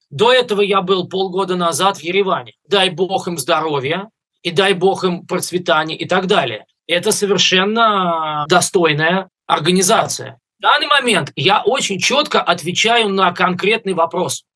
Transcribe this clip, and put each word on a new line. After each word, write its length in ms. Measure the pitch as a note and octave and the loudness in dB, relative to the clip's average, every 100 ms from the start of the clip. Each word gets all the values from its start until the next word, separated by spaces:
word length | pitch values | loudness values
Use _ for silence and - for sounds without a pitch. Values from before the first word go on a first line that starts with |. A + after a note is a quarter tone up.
| _ | _
До 240 | C#3+ A3+ | 0 4
этого 300 | B3+ A#3+ G3+ | 4 2 0
я 180 | G3+ G3 | 0 0
был 260 | F3+ F#3+ C#3 | 0 -2 -2
полгода 480 | F#3+ F#3+ F3+ F#3 | -4 -4 -2 -2
назад 440 | F#3 E3+ D#3+ F#3+ F#3+ | -2 -2 0 0 0
в 40 | |
Ереване. 520 | D#3 F#3+ F#3+ D3+ A#2 - _ | -2 -2 0 -2 -6 -18 _
Дай 220 | F#3+ F#3 | 0 0
бог 400 | E3+ F3+ F#3 F3+ | 0 -2 -2 -4
им 80 | E3+ | -6
здоровья, 720 | B2+ D#3+ D#3+ C#3+ C3 F3+ G#3+ _ _ _ | -2 -2 -2 -2 -2 -4 -8 _ _ _
и 100 | E3+ | -4
дай 200 | E3+ G3 | 0 0
бог 320 | F#3 F#3+ E3+ | 2 0 0
им 220 | F#3 E3+ - | -2 -4 -4
процветания 720 | F3 - F3+ F3 D#3 D#3 D#3 | -6 -4 -4 0 0 0 -6
и 80 | D3+ | -2
так 200 | F#3 F#3+ | -2 2
далее. 360 | G3 C3 G#2+ - _ - | 0 0 -6 -14 _ -4
Это 260 | F3 G3+ | -2 0
совершенно 1300 | - G3 F#3 - F#3 G3+ A3+ A3+ G3 F3 E3 D#3 D3+ D3 | 0 0 2 2 2 2 2 2 2 0 -2 -4 -4 2
достойная 800 | F3 - F#3+ E3 D3+ E3 F#3+ F#3 _ - | 2 2 2 2 2 2 0 -2 _ -4
организация. 920 | E3 D#3+ F#3 F#3 G3+ D3+ - A#2+ - _ _ | -2 2 2 4 2 0 -6 -12 -16 _ _
В 20 | |
данный 240 | G3 D4 D4+ | 0 2 2
момент 440 | C#4+ B3 F3+ D3 - | 2 2 0 -2 -2
я 240 | D#3+ F#3+ | 2 2
очень 360 | G#3 C4+ - F#3 | 2 -2 -2 -2
чётко 420 | - C4 D4 G#3+ | 0 0 0 0
отвечаю 680 | - F3 D3+ - A3 A#3 G#3 | 0 -2 -2 0 2 2 2
на 220 | F#3+ F#3 | 2 0
конкретный 600 | F3 F3+ F3+ F#3+ A3 F#3+ | 2 -2 0 0 -2 -2
вопрос 520 | E3 E3+ - A#2 - - | -2 -2 -2 -4 -6 -14